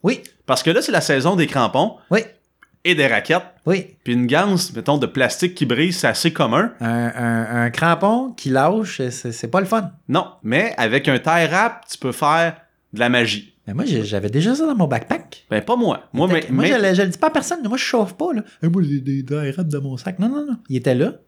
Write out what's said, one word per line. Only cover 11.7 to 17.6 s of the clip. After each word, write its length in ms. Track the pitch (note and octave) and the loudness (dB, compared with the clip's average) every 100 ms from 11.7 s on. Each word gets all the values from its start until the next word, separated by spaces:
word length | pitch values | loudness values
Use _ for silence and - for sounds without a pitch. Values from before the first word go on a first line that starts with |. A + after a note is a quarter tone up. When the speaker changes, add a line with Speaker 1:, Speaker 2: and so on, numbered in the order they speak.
| - - | -2 -16
Speaker 2:
tu 80 | - | -8
peux 140 | C3 | -6
faire 460 | A#2+ D3 D#3+ E3+ E3 _ _ _ | 0 2 2 0 -4 _ _ _
de 80 | G#2 | 0
la 80 | A#2+ | 2
magie. 460 | B2 A2+ G#2 - _ - | 4 2 -2 -10 _ -8
Speaker 1:
Mais 80 | |
moi, 120 | G#2 C4 | -4 -2
j'ai, 180 | C3+ | -2
j'avais 260 | G#2 G#2 G2+ | -2 -2 -2
déjà 240 | B2 F#3 | 0 0
ça 120 | C4+ D#4+ | 0 0
dans 80 | B3+ | 0
mon 120 | D#3+ | 0
backpack. 580 | A#2+ - D#4+ - - _ | 0 -2 -6 -8 -20 _
Speaker 2:
Ben, 120 | G#2+ | -4
pas 160 | - B3 | 0 0
moi. 320 | A3 A#2+ - | 0 -2 -6
Moi, 160 | - F3+ | -2 2
Speaker 1:
Fait 60 | |
Speaker 2:
mais, 60 | E3 | 0
Speaker 1:
que 100 | - | 0
moi, 120 | C3 E3 | 0 2
Speaker 2:
mais 80 | |
Speaker 1:
je 20 | B3+ G3 | 2 2
le, 40 | |
je 80 | F#3+ | 2
le 40 | G3 | 0
dis 100 | - | 2
pas 100 | D#4 | 0
à 20 | |
personne. 360 | D#4 - F4 | 0 -2 -4